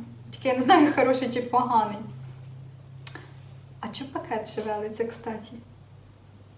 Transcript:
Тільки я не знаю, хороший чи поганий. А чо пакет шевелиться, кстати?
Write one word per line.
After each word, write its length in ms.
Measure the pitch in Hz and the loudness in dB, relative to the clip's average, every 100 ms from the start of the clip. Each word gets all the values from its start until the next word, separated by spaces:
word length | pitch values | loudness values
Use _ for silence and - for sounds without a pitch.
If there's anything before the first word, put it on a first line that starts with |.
| - - - | -14 -14 -16
Тільки 160 | - 262 | -2 2
я 80 | 254 | 4
не 60 | |
знаю, 320 | 254 359 294 | 8 8 8
хороший 360 | - 262 254 240 | 6 4 4 2
чи 120 | 240 | -2
поганий. 560 | 233 247 240 233 208 - - - - - - - - - - - - - - - - - - - | 2 2 4 4 2 -2 -10 -12 -14 -14 -16 -16 -16 -18 -18 -16 -14 -14 -16 -18 -18 -18 -20 -12
А 80 | 226 | -10
чо 180 | - 269 | -8 -6
пакет 440 | - - 226 214 226 | -8 -4 -4 -2 -4
шевелиться, 500 | 214 208 220 - 233 | -2 -2 -4 -2 -4
кстати? 460 | - 233 214 - 233 - - - - - - - - - | -4 -8 -8 -10 -16 -18 -20 -20 -20 -20 -20 -20 -20 -20